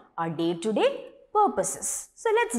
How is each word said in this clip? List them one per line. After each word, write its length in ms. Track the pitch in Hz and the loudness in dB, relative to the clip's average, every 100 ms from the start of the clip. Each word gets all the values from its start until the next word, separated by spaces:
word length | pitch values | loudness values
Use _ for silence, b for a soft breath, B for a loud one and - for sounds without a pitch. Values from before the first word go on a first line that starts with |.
| B - | B -6
our 140 | 165 | -4
day-to-day 720 | 160 170 170 220 214 494 - - - _ | 0 -2 0 -2 2 2 0 -10 -20 _
purposes. 760 | 415 403 - - - - - - | 2 2 2 -2 -4 -6 -8 -10
So 160 | - 453 | -6 0
let's 240 | 427 453 | 2 2